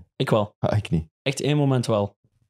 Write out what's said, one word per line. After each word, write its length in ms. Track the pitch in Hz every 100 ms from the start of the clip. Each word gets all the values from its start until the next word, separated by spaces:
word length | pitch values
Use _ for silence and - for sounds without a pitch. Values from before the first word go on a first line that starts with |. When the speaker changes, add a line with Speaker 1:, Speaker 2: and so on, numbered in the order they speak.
| - -
Speaker 1:
Ik 140 | 131
wel. 260 | 113 104 _
Speaker 2:
Ah, 180 | - 107
ik 120 | -
niet. 180 | 82 - _
Speaker 1:
Echt 200 | - 139
één 160 | 139 147
moment 280 | 139 131 117
wel. 320 | 107 101 _ _ _ _